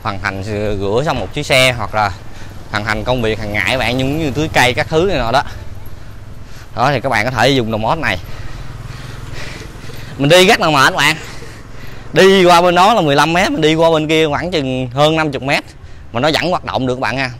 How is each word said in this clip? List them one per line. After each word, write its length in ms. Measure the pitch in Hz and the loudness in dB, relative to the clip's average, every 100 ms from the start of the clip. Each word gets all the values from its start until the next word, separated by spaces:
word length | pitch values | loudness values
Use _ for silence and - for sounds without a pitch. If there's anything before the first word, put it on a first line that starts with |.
hoàn 160 | 117 98 | -6 -4
thành 240 | 101 95 98 104 104 104 | -4 -6 -6 -4 -2 -2
rửa 240 | 98 113 151 | 0 0 0
xong 140 | 131 | -4
một 140 | 95 | -4
chiếc 120 | - 147 | -6 0
xe 280 | 139 131 120 | 4 4 2
hoặc 180 | 101 107 | -2 0
là 160 | 101 95 - - - - - | 0 -2 -12 -12 -12 -14 -6
hoàn 140 | 107 110 | -6 -2
thành 180 | 107 | -2
công 180 | 107 127 | 0 0
việc 180 | 113 107 | 0 -2
hàng 140 | 107 | -4
ngày 240 | 104 92 131 | -2 0 0
bạn, 200 | 110 123 | 0 0
như, 80 | 131 | -2
như 260 | 147 160 | -2 -2
tưới 180 | 123 151 | -2 0
cây 200 | 151 127 | 2 2
các 140 | 123 147 | 2 0
thứ 160 | 160 190 | 0 2
này 80 | 160 | 0
nọ 140 | 117 | 2
đó. 120 | 131 - - - - - - - - - - - - - 107 | 0 0 -8 -10 -10 -10 -12 -14 -16 -14 -14 -14 -14 -10 0
Đó, 160 | 127 | 0
thì 100 | 135 | 2
các 80 | 131 | 0
bạn 160 | 110 113 | 0 0
có 60 | |
thể 180 | 127 123 | 2 2
dùng 220 | 139 113 | 4 0
đầu 60 | 113 | 0
mốt 200 | 107 165 | 0 0
này. 200 | 127 92 - - - - - - - - - - - - - - - - - - - - | -2 -4 -6 -8 -8 -8 -10 -12 -12 -12 -12 -12 -10 -8 -8 -10 -14 -14 -12 -12 -12 -2
Mình 120 | 139 | 4
đi 180 | 175 185 | 6 6
rất 120 | 240 | 4
là 100 | 180 | 2
mệt 200 | 147 139 | 4 4
các 80 | 180 | 4
bạn. 180 | 143 160 - - - - - - - - - | 0 0 -6 -12 -12 -14 -14 -12 -12 -12 -4
Đi 320 | - 190 196 175 | 4 6 8 8
qua 160 | 170 | 6
bên 140 | 180 175 | 6 6
đó 180 | 190 | 4
là 80 | 233 | 4
mười 140 | 160 139 | 4 4
lăm 180 | 147 | 4
mét, 180 | 170 202 | 2 2
mình 100 | 277 | 2
đi 140 | 156 160 | 2 4
qua 160 | 165 | 4
bên 160 | 160 151 | 4 2
kia 200 | 160 160 | 2 2
khoảng 240 | 139 160 | 0 -2
chừng 380 | 180 135 127 127 | -2 -2 -2 -4
hơn 220 | 127 151 160 | 2 2 4
năm 160 | 156 | 0
chục 120 | 131 | -2
mét 200 | 127 147 - - - - - | -2 -2 -4 -18 -18 -16 -8
mà 60 | 113 | -2
nó 100 | 147 | 0
vẫn 160 | 143 160 | 0 0
hoạt 160 | 175 113 | -2 -2
động 220 | 98 127 | -2 -2
được 80 | 127 | -2
các 60 | |
bạn 160 | 117 123 | -2 -2
ha. 140 | 131 120 | -4 -8